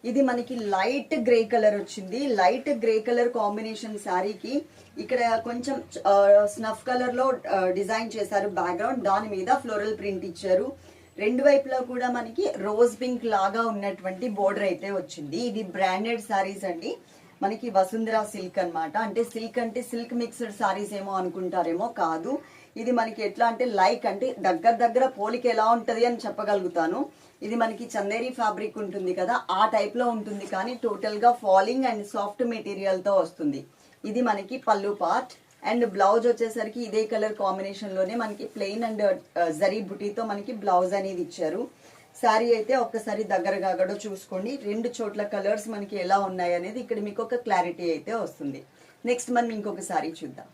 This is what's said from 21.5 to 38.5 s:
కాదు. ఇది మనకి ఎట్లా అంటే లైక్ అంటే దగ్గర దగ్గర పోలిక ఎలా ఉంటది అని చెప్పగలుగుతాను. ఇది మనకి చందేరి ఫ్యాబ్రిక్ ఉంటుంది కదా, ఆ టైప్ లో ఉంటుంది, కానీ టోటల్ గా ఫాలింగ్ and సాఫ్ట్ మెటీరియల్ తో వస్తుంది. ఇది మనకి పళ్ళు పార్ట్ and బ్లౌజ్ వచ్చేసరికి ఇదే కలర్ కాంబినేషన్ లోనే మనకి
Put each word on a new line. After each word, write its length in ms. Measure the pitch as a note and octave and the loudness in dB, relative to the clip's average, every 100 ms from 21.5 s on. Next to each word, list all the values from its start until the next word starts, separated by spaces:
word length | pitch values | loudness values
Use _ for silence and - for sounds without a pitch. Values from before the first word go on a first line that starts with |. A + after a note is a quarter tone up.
| F3+ E3+ E3+ A3+ - | -2 0 0 -2 0
కాదు. 300 | E3 D#3+ G3+ C#4+ - - - G#3+ | -2 0 -4 -6 -6 -20 -16 -6
ఇది 100 | A#3 A#3+ | 0 2
మనకి 220 | A3+ G#3+ G3+ | 0 -2 -6
ఎట్లా 180 | G3+ A#3 | 2 0
అంటే 140 | A#3 B3 G3 | 2 0 4
లైక్ 260 | F#3+ B3 A3 | 4 4 -2
అంటే 160 | G3 B3+ A#3 F#3 | -2 -4 0 0
దగ్గర 260 | E3 A3+ A3+ | 4 4 6
దగ్గర 220 | A#3+ A#3 C4 C4 | 4 4 2 2
పోలిక 280 | G#3 A#3+ B3 A3 | -4 0 2 4
ఎలా 100 | A3 A#3 | 4 4
ఉంటది 260 | G#3+ A3+ A#3+ | 2 2 2
అని 100 | A#3+ A3 | 2 -6
చెప్పగలుగుతాను. 720 | G3 G#3 G3+ F3+ F3 E3 G3+ - - - _ G#3 | -4 0 0 0 0 0 0 -4 -8 -20 _ -6
ఇది 100 | A#3 | 0
మనకి 240 | A3+ G#3+ A#3 | 0 -2 -6
చందేరి 360 | G#3+ G3+ A3+ B3+ B3+ | -4 -2 -2 -4 0
ఫ్యాబ్రిక్ 400 | G#3+ F#3 G#3+ G#3+ | -2 0 -6 -6
ఉంటుంది 280 | G3+ G3 F#3 F3+ | -6 -4 -2 0
కదా, 160 | F3+ C4 - F#3+ | 0 0 0 2
ఆ 40 | A3 | 2
టైప్ 200 | A3 - A#3+ | 2 0 0
లో 60 | B3 A3+ | 0 -2
ఉంటుంది, 300 | G#3 G3+ G3 | -6 -8 -6
కానీ 200 | F#3+ A3 B3 A#3 | -6 -4 -4 -4
టోటల్ 320 | G3 G#3+ G#3 | -4 -4 4
గా 60 | A#3+ A#3+ | 4 4
ఫాలింగ్ 420 | G#3 F#3+ G3+ C4 B3+ | 6 6 6 2 0
and 100 | G#3+ G#3 | -2 -4
సాఫ్ట్ 280 | A3 G3+ - A#3+ | -4 -4 -2 -2
మెటీరియల్ 460 | A3+ - G3+ G3 F#3 G3+ | -2 -6 -2 0 0 4
తో 60 | G3 | 4
వస్తుంది. 400 | D#3+ - D#3 C3+ - _ - _ G#3+ | 2 -2 -2 -2 -10 _ -20 _ -4
ఇది 120 | G#3+ A#3+ | 0 2
మనకి 260 | G3+ F#3+ B3+ - | 0 -4 -6 0
పళ్ళు 240 | G3+ G3+ G3+ | 2 0 -2
పార్ట్ 320 | - A3+ C4 - _ _ C4 | 0 0 -2 -16 _ _ -2
and 120 | A#3+ A#3 G3 | 0 0 4
బ్లౌజ్ 300 | G3 A3+ A#3 | 6 6 4
వచ్చేసరికి 480 | A#3 A3+ A#3 G#3+ A#3+ A3+ | 2 0 -2 -6 -6 -2
ఇదే 160 | G#3+ G#3+ | 0 2
కలర్ 220 | A3 G#3+ G#3+ | 0 -2 0
కాంబినేషన్ 540 | G3 F#3+ G3 F#3+ G#3 F#3+ | -2 0 -6 -8 -6 -2
లోనే 180 | F#3+ A#3 | 0 0
మనకి 220 | A3 G#3 - | -4 -6 -10